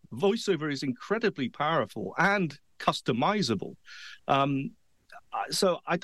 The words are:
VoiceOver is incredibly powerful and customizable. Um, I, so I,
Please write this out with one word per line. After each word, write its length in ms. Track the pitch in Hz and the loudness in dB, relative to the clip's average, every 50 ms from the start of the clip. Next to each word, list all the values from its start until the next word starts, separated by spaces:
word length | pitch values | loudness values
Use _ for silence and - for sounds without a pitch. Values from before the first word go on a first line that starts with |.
| - - 110 | -20 -14 -4
VoiceOver 580 | 117 202 196 226 226 - 202 180 143 156 151 139 | 0 2 2 2 2 0 0 0 0 0 -2 -2
is 120 | 135 151 | -2 -2
incredibly 640 | 135 123 - - - 202 233 233 196 - - 131 117 | -4 -4 -4 -4 -2 -2 0 0 0 0 0 -4 -4
powerful 640 | - - 147 156 165 143 110 - - 107 95 95 - - | -2 -2 0 2 2 2 0 0 -4 -6 -8 -4 0 2
and 380 | 170 196 202 208 175 147 - - _ _ _ - | 2 4 4 2 0 -2 -4 -8 _ _ _ -4
customizable. 960 | - 175 151 - - 151 120 117 147 180 208 214 160 117 107 92 - - - - - - - - - - - - _ - | 0 0 0 0 0 -2 0 2 2 2 2 2 2 0 0 -2 -4 -8 -14 -16 -20 -20 -18 -16 -16 -16 -18 -6 _ 2
Um, 420 | 139 135 139 143 139 135 139 - - _ _ _ _ _ _ _ - - - _ | 4 4 4 2 2 0 -2 -4 -8 _ _ _ _ _ _ _ -20 -20 -14 _
I, 140 | - - 101 - | -6 -6 -6 -4
so 300 | - - 202 185 165 - - | -2 2 2 2 2 0 -2
I, 120 | 151 175 175 | -2 -2 -2